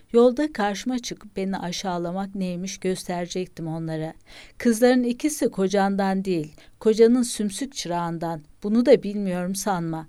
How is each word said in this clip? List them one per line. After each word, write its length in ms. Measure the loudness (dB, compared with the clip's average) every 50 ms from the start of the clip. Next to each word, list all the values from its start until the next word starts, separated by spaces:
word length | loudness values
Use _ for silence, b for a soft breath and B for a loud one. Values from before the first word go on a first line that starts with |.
| b b
Yolda 420 | 4 6 6 6 6 4 0 -2 -2
karşıma 460 | -2 -2 -2 -2 -4 -6 -4 -4 -4
çıkıp 380 | -6 -8 -10 -12 -14 -12 -8 -6
beni 200 | -4 -4 -4 -6
aşağılamak 800 | -6 -6 -6 -6 -4 -4 -4 -2 -4 -4 -4 -4 -6 -6 -4
neymiş 420 | -4 -4 -4 -4 -6 -6 -8 -8 -6
gösterecektim 920 | -4 -4 -4 -4 -4 -6 -6 -6 -6 -6 -6 -6 -6 -6 -8 -10 -8 -6
onlara. 460 | -6 -6 -4 -4 -4 -4 -6 -8 -10 -14 B B B B B B B 0
"Kızların 460 | 2 2 4 6 6 6 6 4 2
ikisi 460 | 0 -2 -2 -2 -4 -2 0 -2 -2
kocandan 760 | 0 0 0 2 2 2 2 2 2 0 0 0 0 0 0
değil, 280 | -2 -2 -2 -2 -6 -10 b b b b _
kocanın 440 | 0 2 6 6 6 6 6 4 2
sümsük 520 | 0 -2 -4 -4 -4 -4 -6 -8 -8 -8
çırağından. 680 | -8 -6 -4 -2 -2 -2 -2 -4 -4 -4 -6 -6 -8 -10 -16 -18 _ -4
Bunu 220 | 0 2 4 6
da 180 | 6 6 6 6
bilmiyorum 520 | 0 -4 -4 -4 -2 -2 -2 -4 -4 -6
sanma." 520 | -4 -4 -2 -2 -2 -2 -4 -6 -8 -10